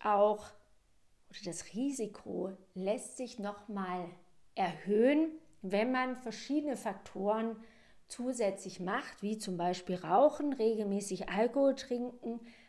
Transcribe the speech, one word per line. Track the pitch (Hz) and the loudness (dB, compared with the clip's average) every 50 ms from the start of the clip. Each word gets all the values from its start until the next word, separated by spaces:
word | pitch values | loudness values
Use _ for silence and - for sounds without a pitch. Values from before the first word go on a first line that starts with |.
| - | 0
auch, | 214 208 202 208 214 208 208 - - - - - _ - _ _ _ _ _ _ _ _ _ _ - | 4 6 6 6 6 6 2 -4 -12 -18 -20 -20 _ -20 _ _ _ _ _ _ _ _ _ _ -20
oder | - - - | -18 -10 -8
das | 180 170 - - - 175 | -8 -8 -8 -10 -8 -4
Risiko | 220 269 285 269 247 220 208 208 - - - 185 180 185 196 190 - - _ - | -4 -2 -2 -2 -4 -6 -6 -8 -10 -10 -8 -4 -4 -4 -4 -6 -10 -16 _ -8
lässt | 185 185 196 220 254 - - - | -4 -2 -2 -2 -2 -4 -10 -10
sich | - 254 233 - - | -8 -10 -8 -8 -8
nochmal | 196 208 208 - - - 208 196 190 180 180 180 175 170 175 - - - - - - - _ | -8 -8 -8 -10 -10 -8 -6 -4 -4 -4 -4 -6 -6 -8 -12 -16 -20 -20 -20 -20 -20 -10 _
erhöhen, | - 190 175 156 - - 196 208 214 233 269 294 311 320 320 - - - - - - | -2 -2 -2 -2 -4 -2 2 4 6 8 8 8 6 4 2 -2 -6 -16 -20 -16 -12
wenn | - 185 190 202 226 254 | -4 0 0 2 2 2
man | 254 254 254 254 254 | 0 0 0 -2 -4
verschiedene | 247 - 226 208 - - - 277 302 294 294 247 | -6 -8 -10 -10 -8 -6 -2 -2 0 0 -2 -4
Faktoren | 202 - 214 196 202 - - - 196 190 202 214 220 226 226 220 220 - - - - - - - - - - | -4 -4 -6 -6 -6 -10 -10 -6 -2 0 2 2 2 0 -2 -4 -8 -12 -20 -20 -20 -20 -20 -20 -20 -18 -14
zusätzlich | - - 240 254 254 233 214 196 190 - - 185 175 180 | -10 -4 -4 -2 0 0 0 0 0 -2 -8 -12 -10 -6
macht, | 175 185 208 262 285 - - - | -4 -2 -2 -2 -4 -6 -8 -6
wie | 196 208 214 214 | -4 -4 -4 -4
zum | - 196 180 | -4 -4 -2
Beispiel | 170 170 180 185 180 - - 185 | 0 0 0 0 -2 -2 -4 -4
Rauchen, | 180 170 160 180 214 277 202 - - - - | -4 0 4 6 8 8 8 6 2 -2 -2
regelmäßig | - - 220 226 226 214 208 196 196 202 196 - 190 175 - - | 0 2 2 2 2 2 0 0 0 -2 -2 -2 -4 -4 -4 -2
Alkohol | 180 202 226 247 - 285 277 269 269 | 2 2 2 2 4 4 4 4 4
trinken, | - - - 247 240 247 247 - - - 233 233 233 - - - - - | 2 -2 -4 -4 -4 -4 -6 -8 -8 -8 -8 -8 -8 -10 -14 -20 -20 -20